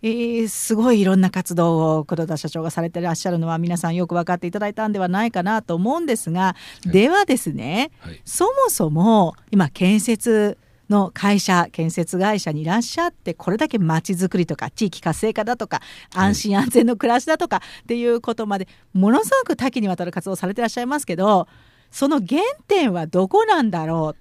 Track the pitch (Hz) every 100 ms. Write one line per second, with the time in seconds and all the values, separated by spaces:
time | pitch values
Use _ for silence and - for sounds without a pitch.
0 | 220 233 233 233 226 - - 220 240 226
1 | 190 190 185 185 175 175 170 165 160 156
2 | 151 165 160 156 160 165 160 160 165 170
3 | 175 160 190 175 165 165 170 175 165 170
4 | 175 175 170 180 175 202 208 208 214 202
5 | 185 185 233 196 180 220 214 170 196 302
6 | 330 220 - 170 190 - - - 180 180
7 | 240 370 403 254 - 139 120 185 294 -
8 | - 82 - - 381 539 523 - 165 151
9 | 196 220 170 - _ 202 156 - 185 214
10 | - 226 - 220 208 - _ _ _ 202
11 | 190 - 202 202 - 180 170 - 165 165
12 | 170 180 190 214 175 151 156 202 240 -
13 | 339 - - 165 - 202 311 233 165 160
14 | - 185 185 180 170 151 - - 208 -
15 | - 156 214 220 214 240 214 135 - -
16 | - 185 190 202 214 196 254 240 233 233
17 | 226 240 - 311 349 - - - - 240
18 | 240 233 233 226 214 202 190 _ _ 185
19 | 196 254 440 539 508 339 254 247 208 180
20 | 175 180 180 185 180 208 233 - 240 294
21 | - 180 196 202 - _ _ _ _ -
22 | 277 302 180 285 440 571 _ 403 277 175
23 | 160 180 185 403 440 370 233 175 156 165
24 | 156 147